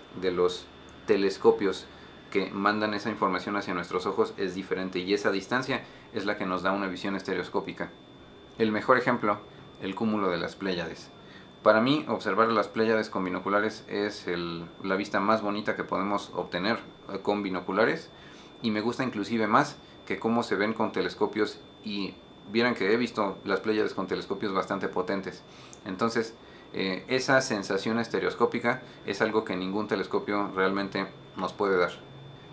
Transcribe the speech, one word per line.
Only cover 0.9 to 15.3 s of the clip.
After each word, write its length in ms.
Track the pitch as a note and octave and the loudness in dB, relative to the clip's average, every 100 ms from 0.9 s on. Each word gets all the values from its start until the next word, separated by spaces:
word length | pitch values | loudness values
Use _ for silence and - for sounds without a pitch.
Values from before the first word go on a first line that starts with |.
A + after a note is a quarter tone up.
| - - | -12 2
telescopios 800 | G2+ G2 - A#2 - G2 F#2 - - - - - | 4 4 6 6 6 2 -2 -8 -18 -20 -20 -4
que 180 | G2 F2+ | -2 0
mandan 460 | G2 G2+ G#2+ G#2+ G2+ | 2 2 4 0 0
esa 160 | A2+ | -4
información 440 | G#2 G2 F2+ G#2 G2+ | 0 0 0 -2 -4
hacia 180 | G2+ F2+ | -2 -4
nuestros 320 | F2 F2+ G#2 | -2 -2 0
ojos 260 | F#2 G#2+ - | 0 0 0
es 180 | F#2+ F2+ | -4 -4
diferente 420 | F#2+ F#2 F#2 F#2 | -4 -4 -2 -4
y 160 | F2+ | 0
esa 160 | G2+ A2 | 2 2
distancia 540 | G2 - B2+ C3+ A#2+ - - - A2+ | 0 0 -2 0 -4 -4 -18 -10 -4
es 100 | G2 | -2
la 100 | G#2 | -2
que 120 | F#2+ | -2
nos 160 | F#2 | 0
da 80 | F#2 | 0
una 160 | G2 F#2+ | 0 -2
visión 280 | F2+ G2+ G2 | -4 -4 -4
estereoscópica. 760 | - F2+ F2 - - - E2+ - - - - - - - | -2 -4 -2 -4 -4 -6 -8 -8 -20 -20 -20 -20 -20 0
El 140 | A2 | 2
mejor 260 | G#2+ G#2 B2+ | 2 4 4
ejemplo, 420 | B2+ A#2+ G#2+ G2+ - - - - | 4 2 2 0 -4 -20 -20 -10
el 100 | F#2+ | -8
cúmulo 360 | F#2+ A2+ G#2+ F#2+ | -2 0 2 0
de 80 | E2+ | 0
las 180 | E2+ - | -2 -4
Pléyades. 560 | F#2+ F2 E2 E2+ - - - - - - | -2 -2 -4 -8 -16 -20 -20 -20 -20 2
Para 180 | G#2+ G#2+ | 6 8
mí, 260 | B2 D3 D3 | 6 2 2
observar 400 | G#2 G#2+ G2 A2+ | -2 0 4 4
las 160 | A2 G2+ | 4 2
Pléyades 440 | A2+ A2 A2 G#2 | 2 2 4 0
con 120 | G2+ | -2
binoculares 600 | F2+ F#2 F#2+ G2+ G#2+ G#2+ - | -2 -2 0 2 2 -4 -6
es 400 | G#2 G#2 - - | -2 -2 -4 -4
el, 380 | F2 E2+ E2+ E2+ - | -4 -4 -6 -10 -10
la 120 | G2 F#2+ | -2 0
vista 240 | G#2 G#2 | 0 0
más 240 | G2+ | 2